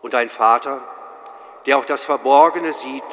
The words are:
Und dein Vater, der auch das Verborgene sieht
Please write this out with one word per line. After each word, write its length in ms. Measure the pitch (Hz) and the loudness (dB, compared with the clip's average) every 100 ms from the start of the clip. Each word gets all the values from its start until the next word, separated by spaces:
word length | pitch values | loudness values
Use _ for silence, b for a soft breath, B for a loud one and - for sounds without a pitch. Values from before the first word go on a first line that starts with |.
Und 140 | 117 | -4
dein 140 | 123 117 | -4 -4
Vater, 520 | - 110 120 139 139 123 - - - B B B B - | 0 2 2 0 -10 -12 -18 -20 -20 B B B B 0
der 100 | 139 | 0
auch 80 | |
das 200 | - 143 | 0 -6
Verborgene 680 | - 143 131 139 160 175 165 | -2 -2 4 6 6 4 -6
sieht 300 | 151 135 135 - | -6 -10 -12 -14